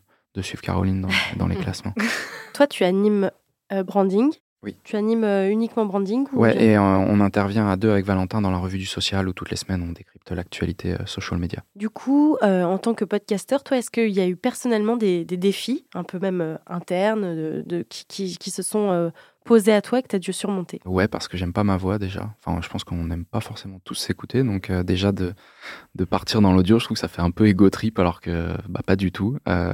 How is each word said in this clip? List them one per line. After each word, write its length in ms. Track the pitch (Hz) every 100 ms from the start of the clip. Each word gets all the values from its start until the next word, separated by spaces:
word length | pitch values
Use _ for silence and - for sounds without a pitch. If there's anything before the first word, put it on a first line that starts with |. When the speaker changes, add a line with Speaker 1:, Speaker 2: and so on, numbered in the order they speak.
| - _ _
Speaker 1:
de 80 | 98
suivre 200 | 95 -
Caroline 400 | - 92 95 95
dans, 80 | 95 95 - -
dans 100 | 90
les 80 | 190
Speaker 2:
<laughs> 80 |
Speaker 1:
classements. 300 | - - - - 233 - - - -
Speaker 3:
Toi, 140 | - 285
tu 160 | -
animes, 480 | 185 190 208 208 190 - _ _ _
euh, 120 | 196
branding. 480 | 185 202 190 196 277 - _ _
Speaker 1:
Oui. 120 | 104 -
Speaker 3:
Tu 120 | - 214
animes, 280 | 214 226
euh, 260 | 220 196 190
uniquement 380 | 214 226 - 208
branding 400 | 196 190 240 277
ou 80 | 247
Speaker 1:
Ouais, 120 | 117
Speaker 3:
j'ai 120 | - 113
Speaker 1:
et, 40 | 104
euh, 40 |
on 380 | 98 95 95 104
intervient 480 | 98 104 98 107 104
à 100 | 95
deux 120 | 110
avec 160 | 101 95
Valentin 360 | 95 92 110
dans 100 | 101
la 80 | 90
revue 180 | 92 95
du 80 | 95
social 420 | - - 98 95
où 60 |
toutes 160 | 90 -
les 80 | -
semaines 240 | - 92
on 100 | 85
décrypte 380 | 85 - - -
l'actualité, 640 | 90 87 - 87 87 101
euh, 120 | 92 95
social 320 | - - 87
media. 240 | 87 - - 202
Speaker 3:
Du 140 | 214
coup, 480 | - - 277 302 302
euh, 180 | 208 185
en 140 | 175 190
tant 160 | 233
que 100 | 220
podcasteur, 600 | 196 208 - 202 - 277
toi, 140 | - 262
est-ce 120 | 226
qu'il 220 | - 226
y 80 | 196
a 80 | 185
eu 80 | 175
personnellement 640 | 247 - 247 220 208 240
des, 280 | 208 175 165
des 120 | 180
défis, 500 | 196 190 - 285 - 185
un 80 |
peu 160 | 170 185
même, 220 | 190 180
euh, 160 | 160 156 -
internes, 560 | 175 - 180 202 220
de, 400 | 185 160 156 151 -
de, 160 | 175
qui, 240 | - - -
qui, 320 | - 190 170
qui 140 | -
se 100 | -
sont, 300 | 180 214 208
euh, 180 | 180 170 - - _
posés 300 | - 226 202
à 80 | 208
toi 160 | - 247
et 60 |
que 40 | 254
t'as 100 | 196
dû 120 | 175
surmonter ? 460 | 185 208 196 170 - 92
Speaker 1:
Ouais, 220 | 92 104
parce 200 | - -
que 80 | 90
j'aime 160 | 90
pas 120 | 90
ma 120 | 104 95
voix 220 | 92 104
déjà. 320 | 95 95 104 107 -
Enfin, 160 | 85
je 80 | 90
pense 140 | 90
qu'on 220 | - 87 82
n'aime 200 | 82 85
pas 140 | 113
forcément 400 | - 107 101 95
tous 120 | - 92
s'écouter. 480 | - - - 123
Donc, 260 | 131 98 -
euh, 140 | 92
déjà, 280 | 90 92 101
de, 220 | 95 92 95 - _ - - - -
de 80 | 92
partir 360 | 92 - 113
dans 120 | 101
l'audio, 240 | 92 90 113
je 80 | -
trouve 80 | 117
que 60 |
ça 60 | -
fait 160 | -
un 80 | 87
peu 160 | - 107
égo 200 | 95 98
trip, 260 | - 110 104
alors 240 | 90 -
que, 280 | - 85 85 87 90
bah, 120 | 87 -
pas 100 | 95
du 160 | 92
tout. 260 | - 98 143 -
Euh, 260 | 90 87